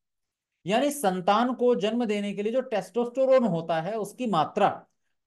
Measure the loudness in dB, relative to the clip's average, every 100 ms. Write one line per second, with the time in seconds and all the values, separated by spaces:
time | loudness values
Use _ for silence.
0 | _ _ _ _ _ _ -2 0 0 0
1 | -2 0 2 2 2 0 2 2 0 -2
2 | -2 -2 -4 -4 -2 -2 -2 -4 -4 -4
3 | -4 0 4 4 4 -2 -2 -2 -2 -6
4 | -8 -6 -2 0 0 2 0 0 -12 _
5 | _ _